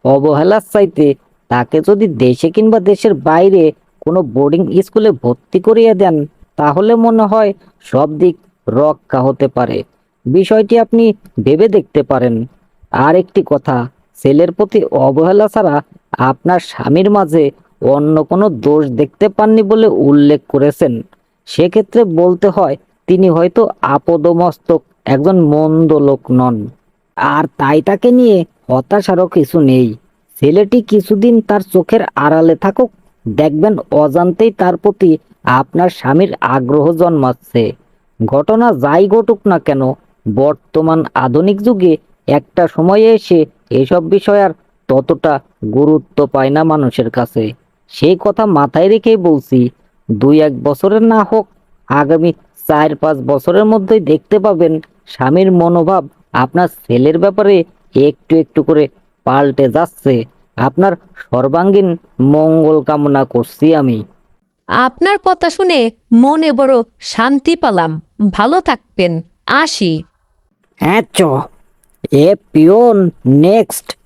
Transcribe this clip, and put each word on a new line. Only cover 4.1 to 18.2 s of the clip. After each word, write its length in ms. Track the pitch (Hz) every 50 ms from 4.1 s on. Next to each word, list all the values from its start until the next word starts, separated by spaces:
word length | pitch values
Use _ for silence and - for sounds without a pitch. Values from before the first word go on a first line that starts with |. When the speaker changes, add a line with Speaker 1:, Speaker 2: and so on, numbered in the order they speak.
| 170 185
Speaker 1:
বোর্ডিং 600 | 165 123 107 131 143 143 156 170 185 - - 180
স্কুলে 280 | 196 - _ 220 214 220
ভর্তি 500 | 160 123 - 120 123 _ _ _ - 185
করিয়ে 340 | 180 220 226 226 226 226 214
দেন, 320 | 185 196 180 160 151 143 151 _ _ _ _ _
তাহলে 380 | - 147 147 143 175 202 220 233
মনে 280 | 233 226 233 226 220
হয় 300 | 220 196 214 220 214 202 202 _ _ _ _ _
সব 380 | _ - - 131 147 147 156 147
দিক 180 | 175 180 165 _ _ _ _ _ _ -
রক্ষা 520 | 110 127 147 151 147 _ _ _ - 131
হতে 280 | 127 135 139 - 139 135
পারে। 360 | _ 123 123 117 107 95 - _ _ _ _ _ _ _ _
বিষয়টি 520 | 123 135 180 190 - 220 220 214 202 233 233
আপনি 360 | 226 _ - 226 233 220 208 _ _ - _ -
ভেবে 280 | 104 131 147 156 208 226
দেখতে 340 | 196 202 139 _ _ 147
পারেন। 440 | 135 - 139 127 123 123 117 110 117 127 _ _ _ _ _ _ - _
আর 260 | - - 131 151 165
একটি 260 | 185 180 _ _ 202 -
কথা, 420 | - 147 139 _ - 135 123 120 127 _ _ _ _ _ -
ছেলের 300 | - 135 139 147 175 175
প্রতি 320 | 185 - 214 196 - 214 -
অবহেলা 640 | - - 135 135 135 135 147 160 180 190 208 214 202
ছাড়া 340 | - 220 202 170 147 147 139 _ _ - _ _ - -
আপনার 420 | 127 131 131 _ _ 170 180 175
স্বামীর 500 | - - - - - - 143 170 190 208
মাঝে 400 | 208 202 190 147 156 165 147 139 - _ _ _ _ _
অন্য 440 | - 123 139 143 147 151 156 156